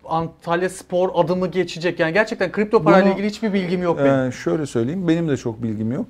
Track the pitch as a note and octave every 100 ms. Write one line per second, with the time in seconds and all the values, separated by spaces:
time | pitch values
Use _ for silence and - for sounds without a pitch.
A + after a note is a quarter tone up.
0 | - D#3+ E3 - - E3+ F3+ F3+ - F3+
1 | F#3 E3+ D#3+ F3+ F3+ F#3 F3 E3+ F3 E3+
2 | E3 F3 A3 A#3 F#3 G3 G#3 A3+ E3 G3
3 | G3 F#3+ G#3 G#3 A3+ G3 F3+ F#3 F3 D#3+
4 | C#3 C3+ B2+ A#2+ - E3 C#3+ B2 A#2 F3+
5 | F3 E3 E3 C3 B2 A#2 A#2 G#2+ A2 C3